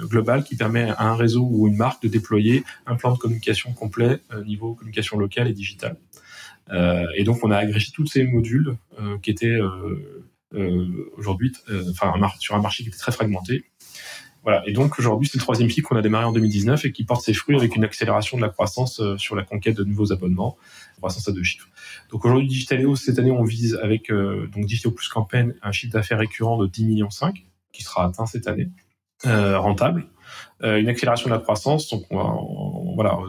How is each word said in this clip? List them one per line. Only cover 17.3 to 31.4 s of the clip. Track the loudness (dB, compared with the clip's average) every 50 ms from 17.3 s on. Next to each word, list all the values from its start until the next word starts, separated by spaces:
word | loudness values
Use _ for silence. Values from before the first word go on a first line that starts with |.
| 0
fruits | 0 2 2 4
avec | 4 4 4 4
une | 2 0
accélération | 0 0 -2 0 0 2 0 0 0 -2
de | -2
la | -2 0
croissance, | 0 0 -2 0 0 0 -2 -2 -2 -2
euh, | -2 -2 -2 -4
sur | -4 -4 -4
la | -6
conquête | -4 -4 -6 -2 0 0 0
de | 0 0
nouveaux | -2 0 0 0 0
abonnements, | 0 0 0 0 0 0 0 -4 -6 _ _ -20 -20 -20 -20 -20 _ -8
croissance | -8 -6 -6 -4 -4 -4
à |
deux | -4 -2
chiffres. | -2 -4 -4 -6 -12 -20 _ -20 -20 -20 -20 -20 -14 _
Donc | -6 0 4
aujourd'hui, | 4 4 4 4
Digitaléo, | 2 0 -4 -2 0 0 2 4 2 2
cette | 2 0 0 2 4
année, | 4 4
on | 4 4 2
vise | 2 0 0 0 0 0 0
avec, | 0 0 0 0 0 0
euh, | 0 0 0 0 -2 -4 -6
donc | -6 -4 -4 -2
Digitaléo | -2 -2 -2 -2 -2 -4
plus | -4 -8 -4
Campaign, | -2 -2 -2 0 2 2 2 0 -2 -4
un | -6 -4
chiffre | -4 -4 -4 -2
d'affaires | -2 -2 0 0 0 -2
récurrent | -2 -2 -2 -2 -2 0 2
de | 0 0
dix | 0 0 0 0
millions | 2 2 2 0 -2
cinq, | -2 -4 -4 -4 -4 -6 -12 _ _ _ _ _
qui | -18 -16
sera | -14 -6 -2 0 0
atteint | 0 0 -2 -4
cette | -4 -4 -4 -4
année, | -4 -4 -4 -4 -6 -8 -12 _ _ _ _ _ _ _ -4 0
euh, | 2 2 4 4 2 2 2
rentable. | 2 0 2 2 2 2 2 0 -4 -6 _ _ -20 -20 -18 -18 -18 -20 _ -4
Euh, | 0 2 2
une | 4 2 2
accélération | 0 0 2 2 2 2 2 0
de | 0
la | 0